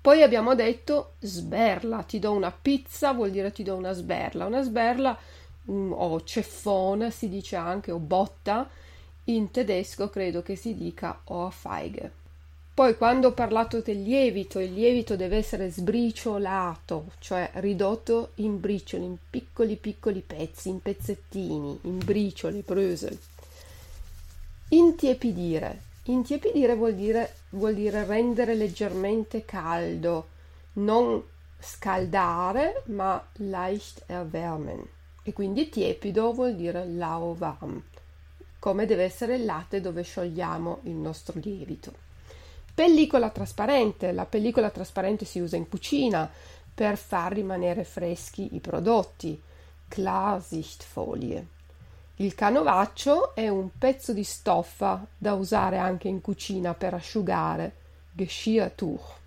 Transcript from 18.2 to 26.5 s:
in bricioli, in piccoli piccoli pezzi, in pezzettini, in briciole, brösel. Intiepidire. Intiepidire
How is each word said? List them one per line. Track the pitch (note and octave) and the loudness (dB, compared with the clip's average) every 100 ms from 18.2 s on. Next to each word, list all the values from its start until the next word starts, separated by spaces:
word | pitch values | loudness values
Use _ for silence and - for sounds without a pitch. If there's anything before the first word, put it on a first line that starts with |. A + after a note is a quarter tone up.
| - - | 0 -4
in | G#3+ G3+ | -2 -2
bricioli, | F#3 G3+ - F3+ | 0 -2 -2 -6
in | F3+ F3+ - | -6 -8 -8
piccoli | B3+ - - A3+ G#3 | -10 -10 0 0 0
piccoli | - G#3 - F#3+ - | -6 -4 -2 -2 -6
pezzi, | D#3 D#3+ - - | -8 -8 -8 -8
in | F#3 | -6
pezzettini, | G#3 G3 - G3 - F#3+ F3+ D#3 C#3+ - | -4 -6 -6 -8 -6 -6 -4 -4 -6 -8
in | - F3+ | -6 -4
briciole, | F3+ G3+ G3+ - E3 G3+ | 0 2 2 -2 -6 -6
brösel. | G3 F#3+ G3 E3+ - - - - - - - - - - - - - - - - - | -4 0 0 0 -6 -8 -14 -20 -20 -20 -18 -18 -16 -14 -14 -14 -16 -14 -14 -16 4
Intiepidire. | D#4+ E4+ E4 C#4 B3+ B3 F3+ F3 D#3+ - - - - | 8 8 8 2 2 0 -2 0 0 -2 -8 -14 -14
Intiepidire | - B3+ B3 D4 G#4+ | -2 0 0 0 2